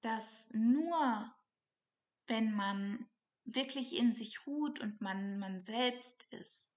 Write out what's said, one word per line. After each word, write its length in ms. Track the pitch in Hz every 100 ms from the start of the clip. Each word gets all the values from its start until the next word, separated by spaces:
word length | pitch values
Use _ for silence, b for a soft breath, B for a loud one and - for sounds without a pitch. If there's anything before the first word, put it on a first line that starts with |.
dass 480 | 226 220 208 - -
nur 800 | 220 226 269 330 339 277 220 226 - _ _ _ _ _ _ _ _ -
wenn 260 | 226 220
man 560 | 208 196 202 196 202 - _ _ _ -
wirklich 500 | 254 269 277 254 -
in 180 | 240
sich 320 | 226 208 - -
ruht 340 | 294 302 -
und 220 | 214 208
man, 380 | 190 190 196 196
man 240 | 196 190
selbst 600 | 180 226 247 247 - - -
ist 420 | - - - -